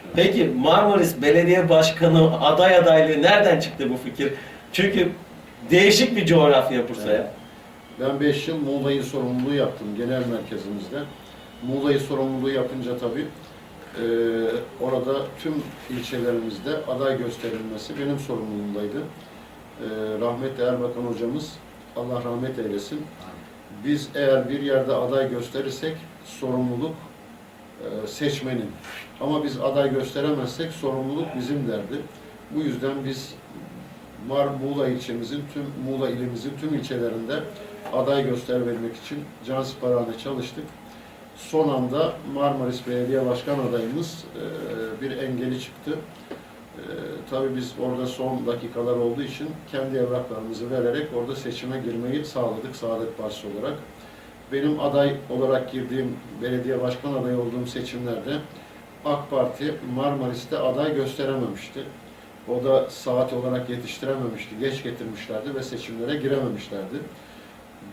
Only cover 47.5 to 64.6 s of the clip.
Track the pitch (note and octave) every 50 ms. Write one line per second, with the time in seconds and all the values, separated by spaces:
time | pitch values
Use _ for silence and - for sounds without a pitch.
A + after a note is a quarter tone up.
47.5 | B2+ B2+ A#2+ - - - B2+ B2+ B2 B2 B2+ B2 - - B2+ B2+ B2+ B2 - A#2
48.5 | A#2+ A#2+ A#2 A2+ - A#2+ A#2+ B2 B2 A#2+ A#2+ A#2+ A#2 C#3 C#3 B2 - - D3 D#3+
49.5 | D#3 - - - - C3+ C3+ C3+ C3 B2+ A#2+ B2 B2 B2 B2 - A2+ G#2+ A2 A2+
50.5 | A2+ G#2 A#2+ A#2+ C3 B2+ A#2+ - - D3+ D3 - B2+ A#2+ A#2+ B2+ C3+ - - A#2+
51.5 | A2+ - - C3 C3 C3 A2 A#2 A2+ A#2 A#2+ B2+ C#3 D3+ D3+ - - B2+ A#2+ A2
52.5 | G#2+ - C3 C3 B2+ - A#2+ A2+ A2+ A2+ A2+ G#2 - - A2 G#2+ G#2+ - - G2+
53.5 | F#2+ G#2 A#2 C#3+ D3 C#3+ - - - - - - - - - - - - - -
54.5 | C3+ C#3 D3 D3+ D3+ D3+ C#3+ C#3+ C3+ C#3+ C#3+ C#3+ C#3 - - - B2 B2+ C3+ C3
55.5 | C3 B2+ - - C3 C3 A#2 - B2+ C3 B2+ B2 - - - - G2 G#2 A2+ B2
56.5 | B2+ B2 A#2+ C3 C3 B2 B2 B2 B2+ - - C#3+ C#3 B2+ A#2+ B2 B2 B2 A#2+ A#2
57.5 | A#2 B2 A#2+ - - B2+ A#2 - B2 B2 B2 A#2+ A#2 - - C3 D3 D3+ - -
58.5 | - - - - - - - - - - - D3+ D3 C#3+ - - C#3+ C3 B2 B2
59.5 | - - C#3+ D#3 D#3+ - C#3 B2+ B2 C3 C#3 C#3+ C#3 - B2+ B2 - - - -
60.5 | D#3 C#3 - - B2+ C#3+ D3+ D#3 C3+ C#3 C3 B2+ - - C#3 C3+ C3+ C3 A#2+ G#2
61.5 | F#2+ G2 - - - C#3 C3+ - - - - - - - - - - - - A2+
62.5 | A#2+ B2 B2+ C3+ C3+ C3 - - - - - C3 B2 B2+ B2+ B2+ B2+ B2 B2+ B2+
63.5 | B2+ B2 B2 - B2 A#2+ A#2+ - - - - C3+ C3+ C3 B2 A2+ G#2+ G#2 - -
64.5 | G#2+ G#2+